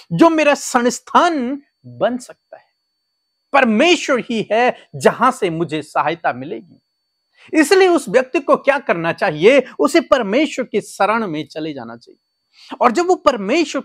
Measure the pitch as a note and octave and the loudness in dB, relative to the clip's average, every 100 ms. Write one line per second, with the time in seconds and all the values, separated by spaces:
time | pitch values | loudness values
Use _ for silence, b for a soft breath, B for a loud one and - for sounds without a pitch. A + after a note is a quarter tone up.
0 | b E3 E4 D#4+ D4 C#4 - B3 A#3+ A#3+ | b 2 2 4 2 0 0 -2 -2 -4
1 | - A#3+ F4 D#4 A#3+ C#4 - _ B2+ A#2+ | 0 2 2 0 -4 -8 -12 _ -18 -6
2 | G#3 B3 - - _ - _ _ _ _ | -4 -4 -12 -20 _ -20 _ _ _ _
3 | _ _ _ _ _ C#4+ B3 G#3+ E4 E4+ | _ _ _ _ _ 0 2 2 2 2
4 | - B3+ - A3+ - A3 B3 - B C#3 | 0 -4 -2 -6 -2 0 0 -2 B -2
5 | E3+ F3 B3 B3+ F#3 E3 E3 D#3 D3 D#3+ | 0 2 0 0 -4 -4 -6 -6 -6 -4
6 | D3 E3 D#3+ B2 C#3 A3 F3+ _ _ _ | -4 -2 -4 -6 -8 -12 -16 _ _ _
7 | _ _ _ b b D#4 D4+ F#4+ F#4+ E4+ | _ _ _ b b 0 4 4 4 2
8 | A3+ A3+ C4 E4+ - C#4 - C#4 - F3+ | 0 0 0 -4 0 0 0 -2 -2 -4
9 | E3 - G3 D3+ F#3+ C#4 - B D4 E4+ | -4 -2 -4 2 4 4 2 B 0 2
10 | - C#4 G3+ A#3 D4+ - A#3+ G#3 G3+ - | 2 0 0 0 -2 -4 -6 -6 -6 -4
11 | G3 A3+ G#3+ D3 C#3 D#3 D#3+ C#3 A2+ A#2 | 0 0 -2 -8 -10 -10 -10 -10 -14 -18
12 | _ _ _ _ _ B B C#4+ B3 A3+ | _ _ _ _ _ B B 0 0 2
13 | F4 F4+ D4+ A#3+ G3 D#4 E4 C#4+ | 0 0 0 0 0 -2 -2 -6